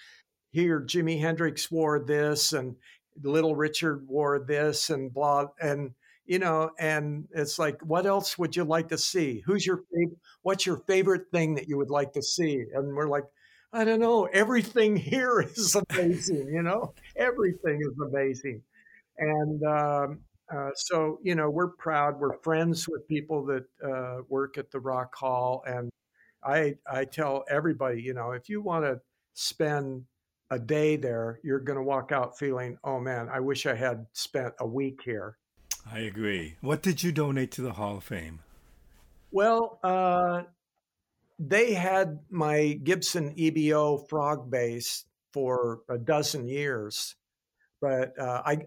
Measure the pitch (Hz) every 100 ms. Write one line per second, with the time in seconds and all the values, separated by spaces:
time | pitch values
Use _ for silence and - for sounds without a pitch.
0 | - - _ _ _ 165 175 156 123 175
1 | 160 156 165 165 160 156 - 165 156 147
2 | 127 147 151 147 - 147 127 123 - -
3 | _ - 139 156 160 147 151 151 160 139
4 | 135 143 143 143 131 147 151 147 - 139
5 | 131 131 147 143 143 - 156 143 135 -
6 | _ _ - 180 180 160 160 - 156 151
7 | 147 147 151 165 147 - 156 151 160 170
8 | 196 196 190 - 165 175 156 165 160 156
9 | - 185 143 110 170 202 185 175 - 170
10 | 170 - _ _ 185 196 190 151 - 190
11 | 190 180 - 175 160 143 151 143 139 143
12 | 143 143 - - 160 135 110 135 143 139
13 | 151 143 143 _ _ _ _ 233 220 226
14 | 233 226 180 196 214 247 202 240 214 202
15 | - 262 254 220 - - 185 202 - 185
16 | 175 165 - 147 135 165 170 208 - -
17 | - - 247 247 190 180 165 147 143 127
18 | 135 139 139 123 139 113 - _ _ -
19 | _ - 156 151 151 151 151 151 147 143
20 | 143 151 - _ - 147 139 135 - 165
21 | 156 156 185 165 151 156 180 - 160 147
22 | 147 139 139 - 165 160 165 165 165 160
23 | - 151 151 151 139 131 131 - 143 131
24 | 127 127 127 135 139 143 135 135 131 127
25 | 127 - 131 127 127 127 131 123 120 -
26 | _ _ _ _ 135 156 147 143 - 131
27 | 135 160 147 135 135 147 160 131 131 117
28 | 127 123 120 123 - 208 202 165 143 127
29 | _ _ _ - - - 156 147 135 131
30 | 127 _ _ _ - 127 113 151 151 151
31 | 131 117 117 117 147 139 135 135 135 135
32 | 131 139 123 - 143 127 123 - 139 131
33 | 131 123 127 135 131 135 143 117 127 113
34 | 110 - - 143 120 - 117 127 135 135
35 | 127 107 104 - _ _ - - 110 110
36 | 110 101 104 95 78 80 127 156 190 151
37 | 175 151 147 135 127 - 123 104 104 98
38 | - 95 82 80 - - - - _ _
39 | - - - 196 220 226 226 - 185 185
40 | 180 180 180 175 175 _ _ _ _ _
41 | _ _ _ - 143 202 240 185 185 190
42 | 180 151 - 175 151 151 151 147 139 185
43 | - 175 143 160 160 156 151 151 147 143
44 | - 156 147 147 123 123 120 117 - -
45 | - _ _ 139 127 127 120 113 - 120
46 | 117 151 151 143 123 143 143 117 107 -
47 | - - _ _ _ _ _ - 143 131
48 | 131 139 127 123 151 151